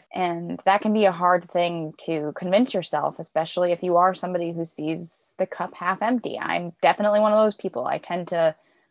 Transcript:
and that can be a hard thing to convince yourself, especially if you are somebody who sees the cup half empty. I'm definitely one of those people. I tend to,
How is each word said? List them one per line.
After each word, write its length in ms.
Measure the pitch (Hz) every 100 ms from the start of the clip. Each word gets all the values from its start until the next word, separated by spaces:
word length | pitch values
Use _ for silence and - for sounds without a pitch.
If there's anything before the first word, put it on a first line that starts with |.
| _
and 480 | - 180 170 170 175 -
that 160 | 196
can 120 | 214
be 100 | 214
a 80 | 202
hard 400 | 170 180 180 175
thing 420 | 180 175 170 156 - -
to 260 | 165 151
convince 400 | - 180 190 254
yourself, 460 | 196 160 147 143 -
especially 540 | 156 - 160 - 180
if 100 | 175
you 140 | 180 175
are 180 | 180 185
somebody 380 | 180 180 170
who 100 | 170
sees 720 | 165 - 151 165 170 - - -
the 80 | 190
cup 300 | - 185 -
half 260 | 175 185
empty. 380 | 214 247 - -
I'm 320 | - 170 175 -
definitely 380 | 175 175 208 208
one 140 | 214
of 100 | 214
those 120 | 214 202
people. 300 | 185 120 131
I 120 | 151
tend 320 | - 180 170
to, 260 | 170 165 156 _ _ _